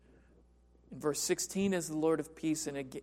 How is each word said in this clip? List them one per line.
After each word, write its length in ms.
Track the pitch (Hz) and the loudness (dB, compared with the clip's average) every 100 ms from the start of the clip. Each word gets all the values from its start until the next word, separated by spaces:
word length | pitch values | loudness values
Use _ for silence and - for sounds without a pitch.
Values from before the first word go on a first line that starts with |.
| - - - - - _ _ _ - | -20 -20 -20 -20 -20 _ _ _ -18
In 80 | 131 | -2
verse 200 | 151 139 | -2 0
sixteen 540 | - 175 - 190 196 | 0 0 0 0 2
as 140 | 180 156 | 2 0
the 80 | 156 | 2
Lord 240 | 160 160 | 4 4
of 160 | 147 - | 0 -4
peace, 320 | 160 156 147 | -2 0 -2
and 100 | 139 | -4
ag-, 240 | 131 139 | -6 -10